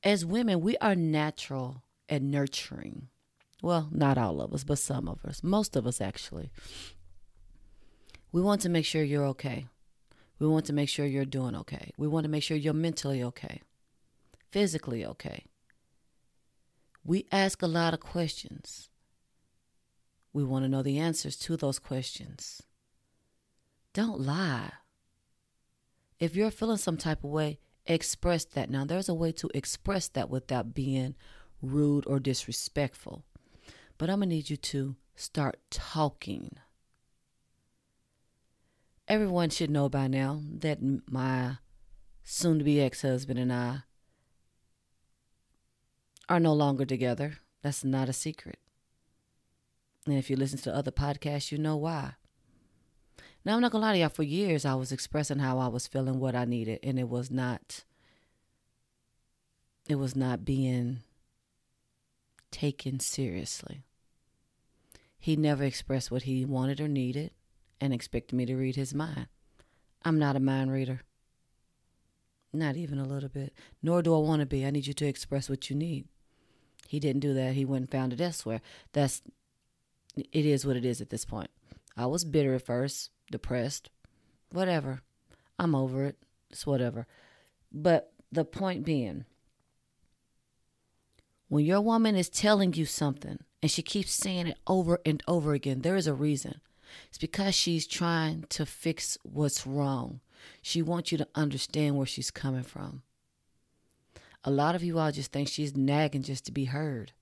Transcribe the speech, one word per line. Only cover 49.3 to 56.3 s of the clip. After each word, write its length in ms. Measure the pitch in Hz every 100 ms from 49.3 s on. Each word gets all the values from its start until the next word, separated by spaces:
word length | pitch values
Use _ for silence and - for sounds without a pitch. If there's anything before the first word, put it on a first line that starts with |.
| _ _ _ _ _ _ _ -
And 80 | 139
if 140 | 131
you 60 | 135
listen 240 | 135 139
to 120 | -
other 200 | 135 143
podcasts, 580 | - 143 143 151 147 -
you 80 | 147
know 180 | 156 156
why. 360 | 156 156 135 127 _ _ _ _ _ _ _ _ _ - - _
Now, 120 | - 226
I'm 40 |
not 120 | 240
gonna 140 | 220 220
lie 80 |
to 40 | 190
y'all, 100 | 160
for 140 | -
years 420 | 151 165 202 156
I 120 | 139 131
was 160 | 127
expressing 480 | 131 - 151 147 143
how 180 | 135 127
I 80 | 127
was 220 | 120 -
feeling, 320 | 135 131 131
what 160 | 131